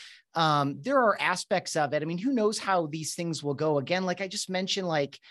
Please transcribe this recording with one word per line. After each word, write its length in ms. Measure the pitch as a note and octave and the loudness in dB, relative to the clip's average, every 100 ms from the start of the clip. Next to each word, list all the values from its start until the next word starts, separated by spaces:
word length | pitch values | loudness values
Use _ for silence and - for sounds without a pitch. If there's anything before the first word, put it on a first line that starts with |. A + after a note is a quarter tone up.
| - - _ E3 | -20 -20 _ 2
Um, 440 | D#3+ D3 C#3 C#3 | 4 4 2 -2
there 160 | A#3 C#4 | 0 4
are 160 | A3+ - | 4 4
aspects 560 | D3+ F3+ - F#3 - E3 | 0 0 0 -2 0 0
of 160 | D3 | 0
it. 80 | D3 | 0
I 40 | D#3 | -2
mean, 120 | F3 | -2
who 160 | B3 | 0
knows 260 | B3+ G#3+ G#3+ | 2 2 0
how 280 | G3 F#3 D#3 | 0 2 0
these 280 | D#3+ D#3 - | -4 -6 -6
things 260 | E3+ D3 | -4 -4
will 120 | C#3+ | -4
go? 240 | C#3 D#3 C#3+ | 0 2 2
Again, 260 | C3 F3+ F#3 | 0 0 0
like 140 | F3+ | -2
I 80 | F#3+ | -4
just 220 | G3+ - | -6 -4
mentioned, 380 | F#3 F#3 G3+ F3+ | -4 -2 -2 0
like, 300 | D#3 C#3+ - - | 0 0 -6 -20